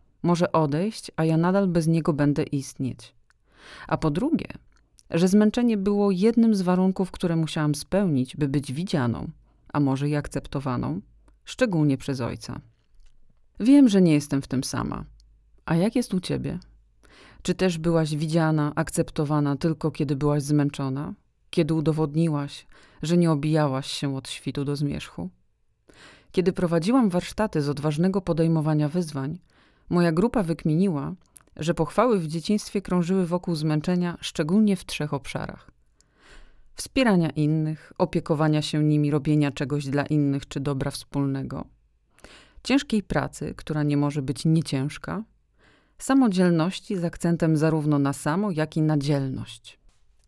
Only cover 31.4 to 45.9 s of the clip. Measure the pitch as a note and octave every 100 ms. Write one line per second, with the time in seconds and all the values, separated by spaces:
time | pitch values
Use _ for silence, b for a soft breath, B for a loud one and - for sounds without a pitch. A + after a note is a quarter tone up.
31.4 | _ - D#3+ E3+ D#3 - A#3+ G#3 D#3+ D#3+
32.4 | - G#3 - G#3 - F3+ E3+ F#3+ F3 F3
33.4 | F3 E3 D#3 D3+ D3+ F3+ F3 E3+ - -
34.4 | D#3 G3 G#3+ F#3+ - - D3+ C#3+ - -
35.4 | - - - _ _ _ b b b b
36.4 | b b b - - - B3 F#3+ E3 -
37.4 | D3+ D#3+ D#3 D#3 - - E3+ F3 - D3+
38.4 | D#3 D3+ D3 D#3 D3+ D3+ D3 D3 C#3+ D3+
39.4 | C#3+ B2+ C#3 D3 C3+ C#3 C#3 D3+ C#3+ C#3
40.4 | - D3+ C#3 C#3 C#3 - - C#3 C#3 C3+
41.4 | C3 C3+ - _ _ _ _ B B B
42.4 | B B - C#4 - A3 - D3+ C3+ -
43.4 | - - - D3+ D3 C#3+ D3 D3 C3 C3+
44.4 | D#3+ D#3+ D#3 C3+ C#3 - - E3+ A3+ _
45.4 | _ b b b b